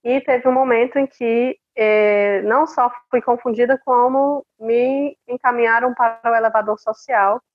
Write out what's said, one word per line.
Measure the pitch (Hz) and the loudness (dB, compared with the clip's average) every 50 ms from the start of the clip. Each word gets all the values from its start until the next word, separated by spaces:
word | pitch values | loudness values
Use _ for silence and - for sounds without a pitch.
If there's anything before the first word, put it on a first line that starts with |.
| _ | _
E | 240 254 269 | -2 -2 -2
teve | 254 - 262 247 247 254 | 0 0 -2 0 2 0
um | |
momento | 254 254 269 262 233 226 240 254 - 277 | 2 2 2 2 2 0 0 0 0 -2
em | 269 | -4
que, | 262 _ _ 247 226 226 233 247 254 - _ _ _ _ | -4 _ _ -4 -2 0 0 -2 -2 -4 _ _ _ _
é, | - 220 214 214 214 208 214 208 208 202 202 202 196 | -2 0 2 2 2 2 2 2 2 0 0 0 -2
não | 190 208 226 277 311 | 0 0 0 0 0
só | 311 - - 247 247 240 - _ _ | 0 0 -2 -2 -2 -2 -8 _ _
fui | - 247 | -4 -2
confundida, | - - 240 240 - 254 220 214 240 240 269 254 _ | 0 0 -2 -2 -2 -6 -2 0 0 0 0 -2 _
como | 277 254 247 240 254 262 269 277 285 285 285 - _ _ _ | 0 2 2 2 2 2 0 0 0 -2 -4 -8 _ _ _
me | 220 226 233 240 247 254 269 277 285 294 - _ _ | -6 -2 0 0 0 0 -2 -2 -4 -6 -8 _ _
encaminharam | - 247 254 - 247 240 240 233 226 226 233 240 254 240 | -12 -10 -4 -2 -2 0 0 0 2 2 2 0 -2 0
para | - 247 226 226 226 226 233 | 0 0 0 0 -2 -2 0
o | 233 | 0
elevador | 226 220 220 220 220 208 208 214 - | 0 0 0 0 0 -2 -2 -6 -4
social | _ 220 220 - - - 254 214 196 196 214 247 _ _ | _ -8 -8 -8 -8 -2 0 0 2 0 0 -4 _ _